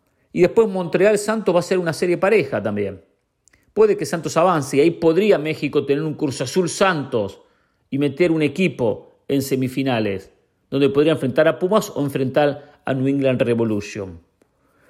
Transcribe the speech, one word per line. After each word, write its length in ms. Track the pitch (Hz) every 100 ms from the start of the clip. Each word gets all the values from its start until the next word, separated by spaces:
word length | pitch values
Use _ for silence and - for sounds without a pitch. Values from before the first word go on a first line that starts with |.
| _ _ _
Y 80 | -
después 260 | 180 - 220
Montreal 500 | 190 170 175 202 208
Santos 340 | 214 220 190 175
va 40 |
a 40 |
ser 140 | 170 185
una 160 | 170
serie 240 | 151 180 175
pareja 440 | 196 214 - 107
también. 380 | 107 104 95 90 _ _ _ _ _ _ _
Puede 220 | - 214 202
que 100 | 156
Santos 300 | 170 147 160
avance 380 | 180 165 131 139
y 40 |
ahí 120 | 165
podría 460 | - 165 165 214 170
México 480 | 156 151 147 147 135
tener 180 | 143
un 120 | 156 147
Cruz 260 | 147 127
Azul 260 | 131 185 170
Santos 760 | - 196 160 131 117 98 - _ _ _ _ -
y 80 | 139
meter 320 | 143 139 175
un 100 | 160
equipo 760 | 147 156 180 131 117 95 - _ -
en 160 | 139
semifinales, 880 | - 131 127 139 135 117 107 92 - _ _ _ -
donde 180 | 135 139
podría 240 | 139 156
enfrentar 340 | 151 131 156 156
a 120 | 160
Pumas 320 | 185 208 -
o 100 | -
enfrentar 800 | 143 139 131 151 147 139 - _
a 100 | -
New 140 | 131 135
England 340 | 139 135 123
Revolution. 800 | 127 117 113 104 - 110 95 82 _ _ _ _ _ _